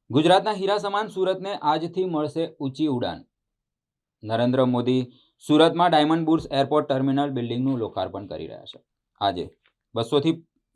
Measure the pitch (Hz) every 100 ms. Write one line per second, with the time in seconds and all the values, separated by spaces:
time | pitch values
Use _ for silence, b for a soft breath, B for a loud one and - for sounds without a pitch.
0 | - 117 165 185 214 208 196 202 202 202
1 | 214 185 185 190 185 202 147 156 165 175
2 | 185 156 151 160 160 - 135 135 156 123
3 | 95 80 - _ _ _ _ _ _ _
4 | _ _ 107 113 123 127 127 123 123 127
5 | 127 b b b - 151 165 165 175 160
6 | 151 165 156 160 - 139 131 151 147 131
7 | 135 135 143 135 120 120 135 127 104 101
8 | 92 98 98 80 78 53 - - _ _
9 | _ - 101 90 82 _ _ _ _ 110
10 | 117 147 160 165 - _ _